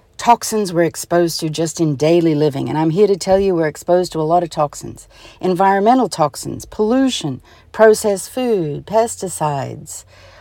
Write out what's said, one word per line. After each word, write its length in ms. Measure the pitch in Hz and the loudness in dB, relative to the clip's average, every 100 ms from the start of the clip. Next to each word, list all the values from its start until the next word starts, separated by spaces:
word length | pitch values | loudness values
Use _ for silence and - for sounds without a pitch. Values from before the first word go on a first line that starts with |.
| _ - | _ -6
toxins 540 | - 240 - 220 196 | 2 2 2 -2 -2
we're 120 | 170 | 0
exposed 560 | 165 - - 175 170 - | 0 -2 -2 0 0 -2
to 100 | 160 | -6
just 300 | 151 165 - | -4 -4 -2
in 160 | 160 135 | -2 2
daily 380 | 151 175 165 | 2 4 4
living. 340 | 147 151 135 131 | 2 0 0 -4
And 100 | 147 | -2
I'm 120 | 160 | 0
here 180 | 160 208 | 2 2
to 80 | 196 | 2
tell 240 | - 190 | 2 2
you 140 | 196 | 2
we're 120 | 170 156 | 0 -2
exposed 460 | 151 - 180 180 | -4 0 0 0
to 80 | 160 | -2
a 20 | |
lot 220 | 156 170 | 0 0
of 60 | 170 | 0
toxins. 580 | - 147 - - - - - - - | -4 -4 -4 -14 -16 -20 -20 -20 -8
Environmental 680 | 185 180 196 196 208 254 226 | -4 0 2 4 4 4 2
toxins, 560 | - 147 - - - | 0 -2 -2 -12 -12
pollution, 760 | - - 214 254 269 - 151 127 - - _ | -12 -4 0 2 0 -2 -6 -8 -12 -20 _
processed 580 | - 220 214 214 190 - | 4 6 6 2 -4 -6
food, 560 | - 247 208 156 143 139 | -6 -2 -2 -2 -6 -2
pesticides, 1200 | 214 226 - 190 - 151 143 123 113 - - - - - - | 0 0 -4 -10 -4 -4 -4 -6 -12 -16 -18 -20 -20 -20 -20